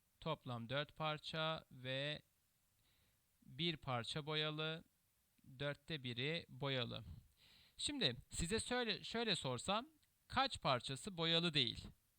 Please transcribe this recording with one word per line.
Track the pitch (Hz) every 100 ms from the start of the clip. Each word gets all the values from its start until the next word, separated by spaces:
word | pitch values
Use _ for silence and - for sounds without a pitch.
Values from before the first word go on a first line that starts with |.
| _ _
toplam | 165 151 135 117 113
dört | 139 151 -
parça | 156 151 - 160 160 160 -
ve | 127 127 131 147 151 - _ _ _ _ _ _ _ _ _ _ _
bir | - 127 170 160
parça | 139 123 113 160 147
boyalı. | 156 151 151 156 160 - _ _ _ _ _ - 131
Dörtte | 143 143 - 156
biri | 127 117 139 165 -
boyalı. | 131 139 131 117 113 110 - - _ - - - -
Şimdi | - 294 160 120 -
size | - 170 220
söyle-, | - 247 233 170
şöyle | 160 226 233 175
sorsam, | 135 123 - 208 269 - _ _ _
kaç | 247 269 -
parçası | 156 123 - 135 220 170
boyalı | 165 165 170
değil? | 147 123 110 - - _